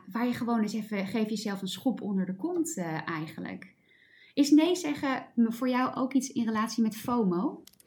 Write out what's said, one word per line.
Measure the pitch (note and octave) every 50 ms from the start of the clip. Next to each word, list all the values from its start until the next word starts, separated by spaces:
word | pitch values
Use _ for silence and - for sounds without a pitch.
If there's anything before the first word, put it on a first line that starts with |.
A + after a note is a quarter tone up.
| - -
waar | - A3+ A#3+
je | B3
gewoon | A#3 - A#3+ A3+ A#3 A3+
eens | G#3+ G3+ -
even, | A3 G#3 - G#3+ G3 G3
geef | - - A3+ G#3+ G#3+
jezelf | A3+ G#3 - G#3 G3 F#3+
een | F#3+ F#3
schop | - - - C4 - -
onder | - G3+ G3 F#3+ F#3
de | F#3 F#3
kont, | - - E4+ F4+ E4+ D4+ D4+ -
eh, | G3 E3+ E3 D#3+ D#3 - -
eigenlijk. | E3 D#3 D#3+ D#3+ - - F3+ - F#3+ - - - _ _ _ _ _ _ _ _ - - - - -
Is | - C#4+ C#4+
nee | D4 D4+ D#4 F4 F4+
zeggen | - - D4 C#4+ - D4+ C4+ C4 - - - -
voor | A#3 A#3 A3+ A#3 - C4 B3+
jou | B3 B3 B3+ B3 -
ook | - C4 B3+
iets | C4+ C4+ C4 -
in | - A#3+ A3+
relatie | A3 A3 G#3+ A3 A3+ - -
met | A3+ A3 -
fomo? | - - C4 A#3+ A#3+ A3 F#3 E3+ F3 A3 E4 G4+ - - - - _ -